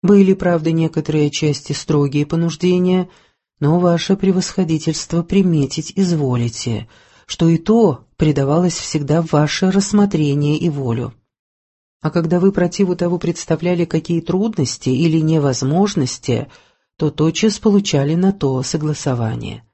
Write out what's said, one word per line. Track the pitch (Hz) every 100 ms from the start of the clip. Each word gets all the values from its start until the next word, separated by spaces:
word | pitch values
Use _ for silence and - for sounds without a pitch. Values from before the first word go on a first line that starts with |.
Были, | 180 202 190
правда, | 190 185 170 156
некоторые | 165 160 160 151 156 147
отчасти | - 151 139 -
строгие | 147 - 151 143 139 147
понуждения, | 165 170 151 180 180 180 185 180 _ _ _ _ _
но | 143 170
ваше | 175 170 - 196
превосходительство | 190 185 185 - 175 160 165 151 - 170
приметить | 170 190 190 160 135 - 151 -
изволите, | 185 165 139 123 117 113 - 110 110 _ _ _ _
что | - 165
и | 165
то | 170 226 208 127 _ _
придавалось | 156 143 139 156 180 -
всегда | - 156 143 156
в | 165
ваше | 147 151 - 190
рассмотрение | 190 196 208 202 156 147 143 147 151
и | 175
волю. | 143 127 117 120 - _ _ _ _ _ _ _ _
А | 156
когда | 170 165 175
вы | 190
противу | 190 175 - 190
того | 175 175 180
представляли | 165 170 - 156 170 175
какие | 170 165 - 170
трудности | 165 185 220 - 131 - -
или | 127 165 160
невозможности, | 156 160 143 127 131 165 202 190 127 - - 117 135 - _ _ _ _
то | 151
тотчас | 151 160 165 220 202
получали | 220 202 202 147 143
на | 165 190
то | 196 139 131
согласование. | 131 165 151 147 147 123 113 117 110 110 _